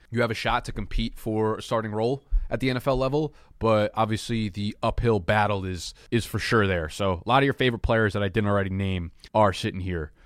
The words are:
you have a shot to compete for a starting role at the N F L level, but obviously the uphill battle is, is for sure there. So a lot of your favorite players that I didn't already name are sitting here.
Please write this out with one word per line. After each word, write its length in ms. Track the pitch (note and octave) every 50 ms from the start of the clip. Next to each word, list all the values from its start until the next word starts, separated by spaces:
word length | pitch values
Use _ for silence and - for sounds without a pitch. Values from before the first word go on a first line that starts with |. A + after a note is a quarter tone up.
| - -
you 120 | A2+ A#2 A#2
have 100 | A2+ A2+
a 20 |
shot 300 | - - A#2 A#2 A#2+ -
to 80 | - -
compete 440 | A2+ G2+ F#2+ - - A2 A#2 -
for 420 | - - A2+ A2 A2 A2 G#2+ A2 -
a 40 | -
starting 300 | - B2 A2+ A2 A2 G#2
role 320 | G#2+ A2+ A#2+ C#3 C3+ - - - - - -
at 100 | - A#2+
the 100 | C3 C3
N 80 | B2+ B2
F 100 | - C#3+
L 80 | C3
level, 380 | B2+ C3 C3 C3+ D3+ D#3 C#3+ - - - - - -
but 320 | A2 A2+ A2 G#2+ G#2 G#2 -
obviously 540 | A2 A2+ G#2+ A2 G2+ - - A#2+ A2+ G#2+ G#2
the 260 | - G#2+ G#2 G#2 - - -
uphill 380 | A2 - - - A#2 A2 G2+
battle 460 | E2 - G#2+ G#2+ G#2 G#2 G#2 G2 F#2+
is, 260 | F#2+ F#2 E2+ - - - - - -
is 140 | A#2+ A#2 -
for 140 | - - A2
sure 280 | - - A#2+ A2+ G2+
there. 220 | F#2+ F#2 F2 D#2+ D2+
So 340 | - - G2+ G2 F#2 E2+ -
a 40 | G#2
lot 140 | A#2+ C3+ C#3
of 20 |
your 80 | C#3 B2
favorite 300 | - C3 B2+ A#2+ G#2 -
players 320 | - A#2 A2+ A2 G#2 -
that 80 | G#2 G2+
I 60 | G2
didn't 200 | F2 A2 G#2 G2+
already 220 | G2+ G2+ G2 F#2+
name 400 | F#2+ F#2+ G2 F#2+ F#2 F2+ E2+ E2 - - - - -
are 180 | A2 G#2+ G2+ F2+
sitting 280 | - - A2 E2 F#2
here. 320 | F2 F#2+ F2+ E2 D#2 - - _ -